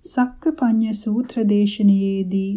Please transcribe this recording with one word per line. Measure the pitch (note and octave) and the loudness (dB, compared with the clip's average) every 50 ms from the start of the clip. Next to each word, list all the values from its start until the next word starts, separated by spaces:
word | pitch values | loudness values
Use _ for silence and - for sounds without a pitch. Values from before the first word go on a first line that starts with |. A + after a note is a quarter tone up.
| _ | _
සක්කපඤ්ඤ | - - - B3 B3 - - - E4 D#4 - - A#3 A3 A3 A3 A3 G#3+ | -8 -2 -2 -2 -2 -2 -4 -4 -4 -2 0 0 2 2 2 0 0 -2
සූත්‍ර | G#3 - A3+ G#3 A3+ B3 - - A#3+ A3 | -4 -4 -4 -2 -2 -4 -4 -4 -2 0
දේශනයේදී | G3+ G#3 G3+ G#3 G3+ G3+ - G#3+ G3+ G3 G3 G3 G3 G3 F#3+ F#3+ F#3 F#3 G3 F#3+ G3 G3+ | 2 2 2 2 0 0 2 4 4 4 4 2 0 -2 -2 -4 -2 -2 -2 -2 -2 -6